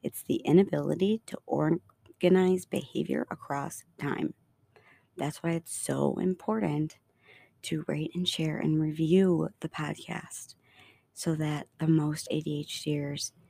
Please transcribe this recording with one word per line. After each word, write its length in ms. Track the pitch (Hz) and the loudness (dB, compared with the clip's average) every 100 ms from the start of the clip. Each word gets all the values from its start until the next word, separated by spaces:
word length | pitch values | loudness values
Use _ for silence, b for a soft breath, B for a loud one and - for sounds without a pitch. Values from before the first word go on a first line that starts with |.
It's 200 | - - | -6 -8
the 200 | - 147 | -2 -2
inability 760 | - 165 196 147 147 156 190 220 - | 6 6 6 2 -2 0 0 0 -4
to 100 | - - | -14 -4
organize 1200 | 143 151 170 _ _ _ - 180 185 185 185 - | 0 2 0 _ _ _ 0 4 6 6 2 0
behavior 600 | - 139 - 165 - - | -6 -4 -4 -2 -2 -4
across 540 | - - 143 143 - - - | -10 -6 -6 -6 -10 -18 -8
time. 360 | 143 - 160 - _ _ _ b b b b - | -6 -4 -6 -8 _ _ _ b b b b -6
That's 260 | 151 - | -6 -4
why 100 | 165 | -4
it's 220 | 165 - | -4 -6
so 420 | - - 139 143 - | -8 -4 0 0 2
important 840 | 180 180 - 220 196 147 156 - _ b b b b _ | -2 -2 -2 -2 0 0 -2 -6 _ b b b b _
to 240 | - 160 156 | -6 -4 -4
rate 220 | 147 156 | -4 -4
and 140 | 180 180 | -4 -4
share 300 | - 156 147 | -2 -2 0
and 200 | 156 156 | 0 2
review 680 | 156 156 160 185 190 165 156 - | 0 0 4 6 6 4 0 -4
the 100 | 160 | -10
podcast 840 | - 151 156 - - - - - - b b b b b | -6 -6 -8 -8 -12 -10 -16 -16 -20 b b b b b
so 200 | - - 156 | -6 -2 0
that 320 | 156 147 - _ | -2 -2 -8 _
the 100 | 160 | 4
most 400 | 160 151 156 - | 4 4 -2 -4
A 120 | 151 | -4
D 180 | 156 147 | -4 -6
H 240 | 147 - | -6 -8
Ders 480 | - 147 143 143 - _ b | -4 -2 -2 -6 -8 _ b